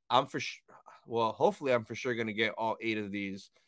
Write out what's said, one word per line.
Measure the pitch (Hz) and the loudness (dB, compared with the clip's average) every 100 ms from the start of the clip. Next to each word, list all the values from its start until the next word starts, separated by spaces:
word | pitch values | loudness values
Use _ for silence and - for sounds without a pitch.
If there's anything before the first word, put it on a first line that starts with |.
| _ | _
I'm | 120 139 | 4 4
for | 147 | -4
su-, | - - - - - - - | -6 -10 -18 -20 -20 -20 -6
well, | 117 113 | 0 0
hopefully | 107 165 196 143 | 4 2 2 2
I'm | 123 | 0
for | 107 113 | 0 -6
sure | 131 | -4
gonna | 117 110 | -2 -2
get | 104 113 - | 0 0 0
all | 113 107 | -4 -2
eight | 113 110 | -2 -2
of | 104 | -4
these, | 101 98 95 - _ | -4 -6 -8 -12 _